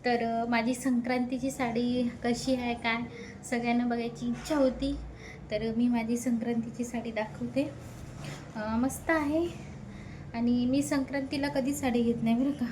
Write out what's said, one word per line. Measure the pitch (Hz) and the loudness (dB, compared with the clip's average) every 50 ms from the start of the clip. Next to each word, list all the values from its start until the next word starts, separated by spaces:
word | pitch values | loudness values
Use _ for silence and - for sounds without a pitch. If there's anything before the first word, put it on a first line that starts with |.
| - | 2
तर, | 247 240 233 233 | 2 2 2 2
अ, | 226 226 226 233 | 0 0 0 0
माझी | 233 240 233 226 240 254 | 2 2 2 2 2 0
संक्रांतीची | - - 269 247 233 233 247 254 254 247 247 269 247 254 269 | 0 2 2 2 2 2 2 2 2 2 0 -2 -2 -2 -4
साडी | 262 - 254 233 226 240 240 240 247 247 247 240 - - - | -2 0 -2 0 2 2 2 2 2 2 0 0 -2 -2 0
कशी | 240 233 240 - 262 262 | 0 0 0 2 0 0
आहे, | 247 247 240 233 | 2 2 -2 -2
काय, | 233 - 233 226 240 240 - - - - - - - - - | 0 0 0 0 0 -2 -6 -8 -12 -12 -12 -14 -14 -6 -2
सगळ्यांना | 254 233 233 240 240 240 240 | -2 0 2 2 2 2 2
बघायची | 240 233 240 233 240 233 - 240 | 2 0 0 -2 -4 -4 -4 -4
इच्छा | 240 240 - - - 311 | -4 -4 -4 -2 0 4
होती. | 294 269 262 240 - - 277 285 - - - - - - - - - - - | 4 4 4 4 2 -2 -2 -2 -4 -6 -10 -12 -14 -14 -14 -14 -14 -6 -4
तर | 214 214 220 226 220 | -2 0 0 0 2
मी | 233 247 | 4 4
माझी | 247 240 233 226 226 240 | 4 4 2 2 0 0
संक्रांतीची | 240 - 254 233 226 220 233 233 226 226 - - - 240 | 0 2 0 0 2 2 0 0 0 -2 -4 -4 -6 -6
साडी | - - 233 226 233 | -4 -4 -4 -4 -4
दाखवते. | 220 214 214 - - - 247 240 - 269 294 311 - - - - - - - - - - - - - - - - - | -2 -4 -4 -4 -4 -6 -8 -2 0 0 0 0 -4 -10 -12 -12 -12 -12 -12 -12 -10 -10 -10 -10 -10 -10 -12 -10 -8
अ, | 220 214 214 220 | -6 -4 0 2
मस्त | 233 247 269 - - - - | 2 2 2 0 -2 0 2
आहे. | 330 311 294 285 302 320 339 349 - - - - - - - - - - - - - - - - - | 2 4 4 2 2 2 0 0 -4 -8 -12 -12 -12 -12 -12 -12 -12 -12 -12 -12 -12 -12 -12 -8 -4
आणि | 233 240 240 247 247 247 | 0 2 4 4 4 4
मी | 247 262 285 | 4 4 2
संक्रांतीला | 277 - 302 277 262 - 269 277 269 269 294 285 285 | 2 2 2 0 0 0 -2 -4 -2 -2 -2 0 0
कधी | 285 - 277 247 277 277 | 0 0 0 0 0 0
साडी | - 277 254 233 240 233 | 0 0 2 4 4 4
घेत | 233 226 233 | 4 2 2
नाही | 226 226 226 | 4 4 4
बरं | 240 269 285 | 4 4 2
का. | 277 - 240 226 | 2 0 -2 -4